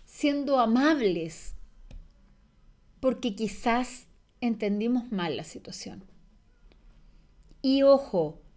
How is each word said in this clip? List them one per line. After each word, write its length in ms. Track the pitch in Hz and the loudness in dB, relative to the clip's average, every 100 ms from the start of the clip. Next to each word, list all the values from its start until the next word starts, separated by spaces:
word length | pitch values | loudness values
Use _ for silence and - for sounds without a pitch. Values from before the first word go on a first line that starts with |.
| - | -20
siendo 540 | - 294 285 285 269 | -2 0 0 2 2
amables, 960 | 226 240 294 302 208 170 165 - - - - - - - - _ - _ _ _ - _ _ _ | 4 4 4 4 2 0 -4 -10 -12 -12 -14 -20 -20 -20 -20 _ -20 _ _ _ -20 _ _ _
porque 360 | 262 - 247 196 | -2 0 -4 -4
quizás 720 | 214 - 240 240 247 - - _ _ _ | -6 -2 -2 0 -2 -10 -18 _ _ _
entendimos 720 | 240 226 208 208 226 247 233 | -4 -2 -2 -2 0 -2 -2
mal 240 | 190 170 123 | -4 -2 -4
la 80 | |
situación. 600 | 156 - - - - - - - - - _ _ - - - - - - _ - - - | -8 -14 -14 -14 -14 -16 -20 -20 -20 -20 _ _ -20 -20 -20 -20 -20 -20 _ -20 -20 -4
Y 180 | 262 269 | 0 6
ojo, 580 | 277 269 277 185 151 - - | 6 6 4 -2 -2 -6 -20